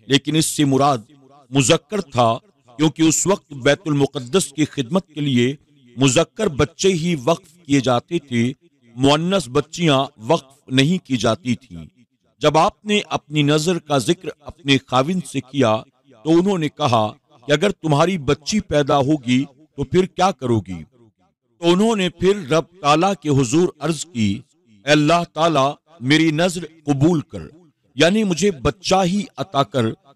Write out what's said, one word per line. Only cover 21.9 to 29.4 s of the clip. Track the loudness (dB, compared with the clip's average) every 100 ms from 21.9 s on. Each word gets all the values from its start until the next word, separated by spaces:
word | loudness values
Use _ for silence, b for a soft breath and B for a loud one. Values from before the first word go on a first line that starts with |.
| 0 -4
फिर | 0 0 0 0
रब | -2
ताला | -2 -4 0 2 0
के | -2 0
हुजूर | 0 2 2 0 -2
अर्ज | -6 -6
की, | -8 -2 -2 -2 -10 _ _ _ 0
"ए |
अल्लाह | 2 4 0
ताला, | -2 -2 0 2 0 -4 _ -10
मेरी | 0 2 2
नजर | 0 -2 -4 -14 -10 -4
कबूल | 2 2 0
कर, | -4 -14 -16 -20 _ _ _ 0
यानी | 2 2
मुझे | 0 0 -2
बच्चा | 0 -4 -4 -2 0
ही | 0 -2 -6
अता | -10